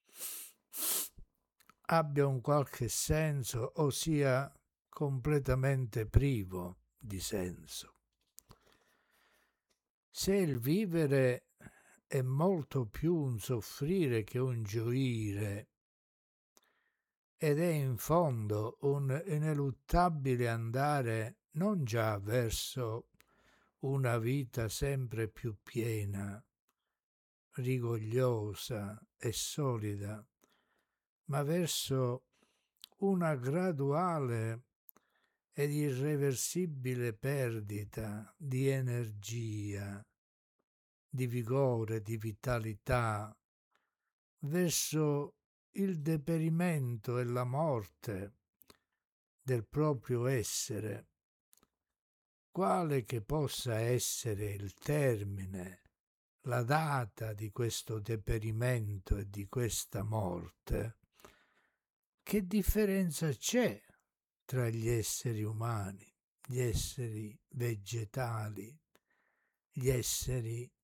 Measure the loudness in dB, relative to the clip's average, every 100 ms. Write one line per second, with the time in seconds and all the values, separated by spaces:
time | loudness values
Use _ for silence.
0 | _ -12 -10 -10 -14 -20 _ -6 -2 -2
1 | -4 -10 -20 _ _ _ -20 _ 2 2
2 | 4 4 4 2 2 2 2 -2 -2 0
3 | 2 2 2 0 -2 -2 -2 2 2 2
4 | 2 4 4 4 0 -10 _ _ _ -2
5 | 0 0 2 2 4 2 4 2 0 -2
6 | 4 6 6 4 -2 -4 -6 -10 _ _
7 | -8 -6 -2 0 0 -4 -10 -12 -12 _
8 | _ _ _ -20 -20 -20 _ _ _ _
9 | _ _ _ _ _ _ _ _ _ _
10 | _ -2 2 4 4 2 2 2 4 2
11 | 4 6 6 2 -4 _ -20 -20 -20 -20
12 | -4 0 2 2 2 2 0 -2 -2 0
13 | 2 2 2 -2 -2 -2 -4 -4 0 2
14 | 2 2 0 -2 0 -2 -2 -2 0 2
15 | 2 0 0 0 -2 -4 -8 _ _ _
16 | _ _ _ _ _ _ _ _ _ _
17 | _ _ _ -2 2 4 2 2 0 -2
18 | 2 4 4 2 0 0 -2 0 0 2
19 | 0 -2 -2 0 0 0 -2 -4 2 4
20 | 4 2 0 2 2 0 -2 0 2 2
21 | 2 0 -2 -8 _ -2 0 2 0 2
22 | 2 0 2 2 2 0 -4 -4 -4 -4
23 | -8 _ _ _ _ _ _ _ -2 0
24 | 2 2 2 0 -2 -4 -4 0 0 0
25 | -2 -2 -4 -4 -6 -6 -6 -2 0 0
26 | -2 -4 -6 -8 -16 _ _ _ _ _
27 | _ _ _ _ _ -4 0 0 0 -2
28 | 0 2 4 2 -2 -6 -6 -6 -6 -8
29 | -16 _ -4 -2 -4 -2 -2 0 -2 -4
30 | -6 -8 -12 _ _ _ _ _ _ _
31 | _ _ -4 -2 0 2 0 -2 0 2
32 | 2 0 -8 _ _ _ _ _ -20 _
33 | 2 2 2 0 0 0 0 2 2 2
34 | 2 0 0 0 0 -4 -10 _ -20 -20
35 | _ _ _ _ _ -2 0 2 0 0
36 | 0 2 2 0 -2 -2 -2 -2 -4 -2
37 | -2 -2 -2 0 0 -2 -4 -6 -6 -6
38 | -6 -6 -10 -10 -4 0 2 2 0 -2
39 | -4 -8 -8 -6 -4 -4 -4 -6 -6 -10
40 | -14 _ _ _ _ _ _ _ _ _
41 | _ -4 -2 -2 0 2 4 2 0 -2
42 | -2 -4 -4 -4 -2 -2 -2 -6 0 0
43 | 2 -2 -6 -14 _ _ _ _ _ _
44 | _ _ _ _ -2 0 2 0 0 2
45 | 2 2 -2 -10 _ _ _ -2 -2 0
46 | 0 -2 0 0 2 2 2 2 0 -4
47 | -2 0 0 0 0 0 0 0 -4 _
48 | -6 -6 -6 -12 _ _ -20 _ _ _
49 | _ _ _ _ -2 -2 -2 0 2 0
50 | 0 0 2 0 0 -4 -4 -4 -4 -6
51 | -10 _ _ _ _ _ _ _ _ _
52 | _ _ _ _ _ -2 0 2 2 0
53 | 0 -4 -2 -2 -2 -2 -2 0 2 2
54 | 0 -2 -4 -4 -4 -6 -8 -6 -2 2
55 | 2 2 -2 -6 -6 -8 -8 -12 _ _
56 | _ _ _ _ -2 0 2 2 2 0
57 | -2 -6 -8 -6 -6 -2 -2 -2 -4 -4
58 | -2 -2 -2 -2 -2 0 2 0 -2 -4
59 | 0 0 0 -6 -4 0 0 0 -4 -4
60 | 0 0 0 -2 -6 -12 -2 -2 -2 -6
61 | _ _ -20 -20 _ _ _ _ _ _
62 | _ _ -2 -2 2 2 2 2 2 2
63 | 0 0 -2 -2 0 2 2 0 -12 _
64 | _ _ _ _ -4 0 0 0 0 0
65 | 0 -4 -2 -2 -2 -2 -2 -2 -4 -8
66 | -16 _ _ _ -6 -2 0 0 -2 -6
67 | -6 -6 -8 -12 _ -4 -2 -4 -6 -6
68 | -6 -4 -4 -4 -6 -8 -12 -16 _ _
69 | _ _ _ _ _ _ _ -2 2 2
70 | 0 -2 -2 -4 -4 -6 -8 _